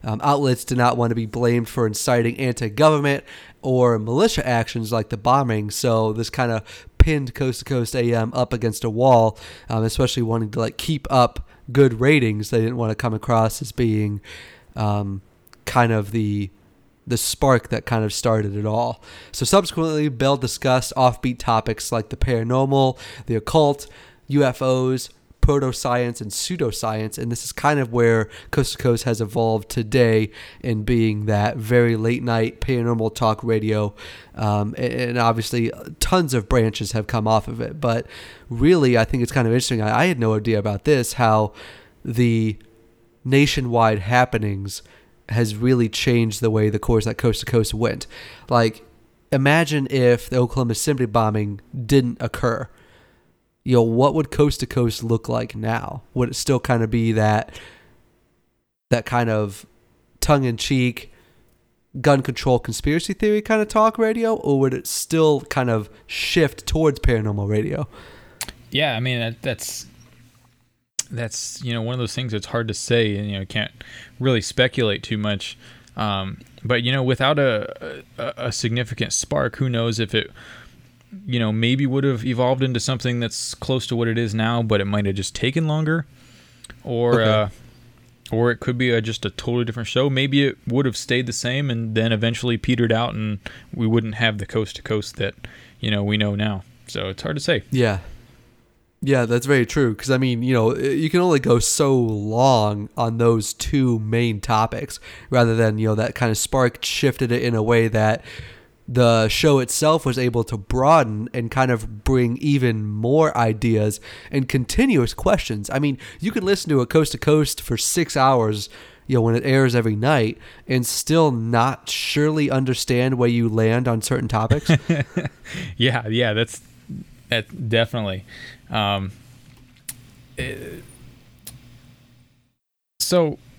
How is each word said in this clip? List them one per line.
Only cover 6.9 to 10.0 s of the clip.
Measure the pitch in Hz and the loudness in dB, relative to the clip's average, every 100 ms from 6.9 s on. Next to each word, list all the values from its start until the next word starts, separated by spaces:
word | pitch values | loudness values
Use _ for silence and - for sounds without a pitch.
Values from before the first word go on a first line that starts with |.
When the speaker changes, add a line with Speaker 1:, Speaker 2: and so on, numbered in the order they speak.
| _ | _
Speaker 1:
pinned | - 151 131 | -2 -2 -4
Coast | - 131 120 | -6 -6 -6
to | - | -6
Coast | 131 117 131 | -4 -4 -2
A | 120 | -2
M | 117 113 127 | -2 -2 -4
up | 123 | -4
against | 120 117 107 | -2 -4 -4
a | 120 | -6
wall, | 110 131 120 110 - - - - | 0 4 6 4 0 -18 -20 -6
um, | 113 | -2
especially | 110 - | -2 0